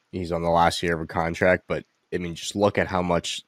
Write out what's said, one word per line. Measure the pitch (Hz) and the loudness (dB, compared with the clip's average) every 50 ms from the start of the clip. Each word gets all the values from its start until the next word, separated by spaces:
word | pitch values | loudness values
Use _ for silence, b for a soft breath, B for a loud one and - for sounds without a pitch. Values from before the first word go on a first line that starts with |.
| _ _ | _ _
he's | - 95 92 82 | -8 -8 -4 -4
on | 87 82 | -4 -2
the | 85 85 | 0 2
last | 85 85 85 85 - - | 4 4 4 4 2 0
year | - 87 85 | -2 -2 -2
of | 80 | -2
a | 80 | -4
contract, | 78 - 90 82 85 82 - 101 92 90 87 - - | -4 -4 -2 -2 -2 0 2 4 4 4 2 0 -4
but, | 87 76 - _ _ _ _ _ - | -6 -6 -8 _ _ _ _ _ -8
I | 90 | -6
mean, | 87 87 82 | -6 -8 -8
just | - - - - | -10 -10 -8 -2
look | 101 101 101 - - | 0 2 2 2 2
at | 87 | 0
how | 82 95 92 | 0 0 0
much | 90 90 87 85 - - - - - | 0 2 0 0 0 -2 -8 -10 -8